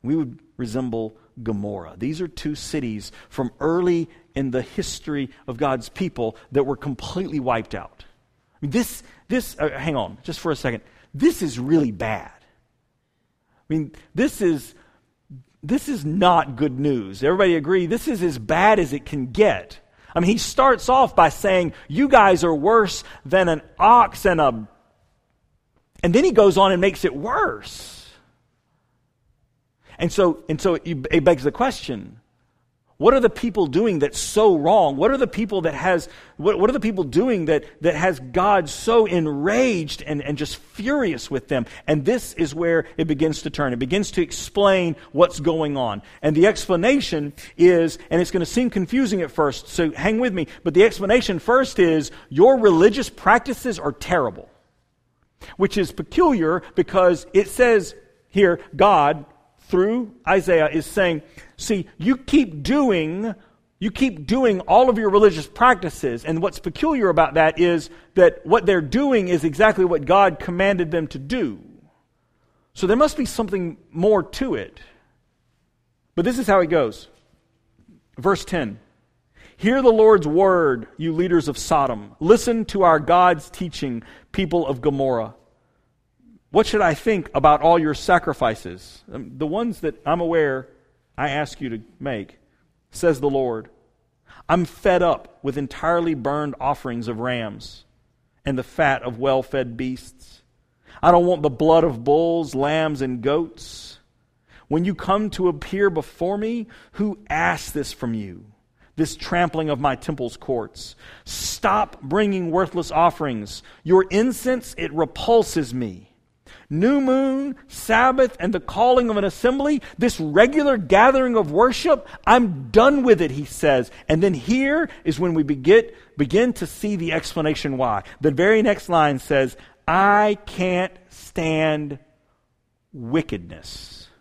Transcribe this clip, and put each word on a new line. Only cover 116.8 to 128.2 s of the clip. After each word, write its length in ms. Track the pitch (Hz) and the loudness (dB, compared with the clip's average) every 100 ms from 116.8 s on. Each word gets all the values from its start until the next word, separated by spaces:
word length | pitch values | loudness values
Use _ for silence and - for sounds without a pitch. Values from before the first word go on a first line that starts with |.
| 220 285 | 2 2
moon, 540 | 262 262 269 269 277 262 _ | 2 0 0 -2 -6 -10 _
Sabbath, 680 | - - 220 254 262 254 - | -14 0 2 2 2 0 0
and 140 | 180 | -4
the 60 | - | -4
calling 500 | - 196 240 254 240 | -6 0 4 4 2
of 80 | 208 | -2
an 60 | |
assembly, 580 | 196 - 240 269 285 294 - - | -2 -2 -2 0 0 -2 -4 -2
this 220 | 240 - | -2 -2
regular 580 | 156 156 247 302 285 247 | 0 4 4 4 0 0
gathering 580 | 151 190 240 269 254 226 | 2 6 6 4 2 0
of 160 | 165 | 0
worship, 560 | 156 247 - 339 285 - - - | 2 2 2 0 0 -2 -8 2
I'm 420 | 240 226 143 127 | 4 2 -4 2
done 320 | 208 262 285 | 4 4 4
with 200 | 247 208 | 4 4
it," 100 | 156 | 2
he 140 | 135 143 | -4 -10
says. 440 | - 156 131 120 - - | -2 2 2 0 -10 -2
And 140 | 156 | 2
then 140 | 196 151 | 2 0
here 520 | 120 247 269 311 330 - | -2 0 2 0 -2 -4
is 160 | - 135 | -6 -2
when 140 | 180 | -2
we 80 | 160 | 0
begin, 480 | 143 143 131 226 226 - _ - | -2 -2 6 6 4 -14 _ -4
begin 380 | 139 185 247 | 0 2 0
to 140 | - 165 | -2 -10
see 280 | - 208 196 | -8 -6 -4
the 160 | 165 | -4
explanation 640 | 160 - - 156 156 147 131 | -4 -4 -4 -4 -4 -6 -4
why. 260 | 127 104 - - | -2 -4 -6 -2